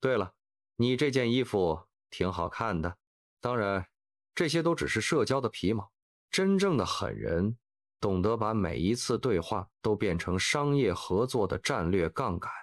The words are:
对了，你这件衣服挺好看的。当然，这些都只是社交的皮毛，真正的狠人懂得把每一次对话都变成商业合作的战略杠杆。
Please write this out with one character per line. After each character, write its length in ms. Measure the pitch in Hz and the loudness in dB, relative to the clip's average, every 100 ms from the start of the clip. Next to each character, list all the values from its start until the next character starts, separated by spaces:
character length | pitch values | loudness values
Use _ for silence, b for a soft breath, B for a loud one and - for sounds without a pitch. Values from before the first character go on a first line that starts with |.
对 160 | 135 123 | 0 0
了， 180 | 92 _ _ _ _ _ | -2 _ _ _ _ _
你 200 | 120 127 | 0 2
这 140 | 147 | 2
件 220 | 131 120 | 2 2
衣 100 | 123 | 2
服 460 | 120 104 90 78 - _ _ | 2 2 2 0 -6 _ _
挺 240 | - 90 | -2 -2
好 160 | 90 85 | 0 -4
看 320 | - 113 90 | -4 -2 -2
的。 160 | 82 87 _ _ _ _ | -4 -6 _ _ _ _
当 160 | 123 123 | -4 -2
然， 280 | 101 98 90 _ _ _ _ | 0 -2 -4 _ _ _ _
这 140 | - 170 | -2 0
些 140 | 160 | 2
都 120 | 165 | 0
只 120 | 170 143 | 0 0
是 140 | 220 | -2
社 240 | - 165 | 0 0
交 160 | 110 135 | 2 0
的 80 | 113 | 0
皮 240 | - 90 | -2 -2
毛， 180 | 110 101 _ _ _ _ | -2 -4 _ _ _ _
真 280 | - 190 196 | 0 2 4
正 180 | 196 151 | 4 2
的 100 | 90 | 0
狠 280 | - 62 52 | -2 -4 -4
人 420 | 55 85 101 120 _ _ _ _ | -2 0 0 -2 _ _ _ _
懂 240 | 107 92 | -2 2
得 140 | 95 113 | 2 0
把 180 | 107 | 0
每 240 | 110 87 62 | 0 -2 0
一 160 | 87 | 0
次 240 | 120 - 117 | 0 -2 -2
对 220 | 131 95 | 0 0
话 280 | - 107 92 _ | 0 -6 -6 _
都 140 | 113 104 | -2 0
变 220 | 107 85 | 0 -2
成 200 | 90 92 | -2 -2
商 380 | - 151 143 143 | 0 0 2 4
业 180 | 117 | 2
合 320 | 85 - 92 127 | 0 -2 0 0
作 200 | 127 98 | 0 -2
的 120 | - | -2
战 320 | - 135 85 | -2 -2 0
略 180 | 95 82 | 2 0
杠 300 | - 131 87 | -2 -4 -4
杆。 140 | - - | -6 -12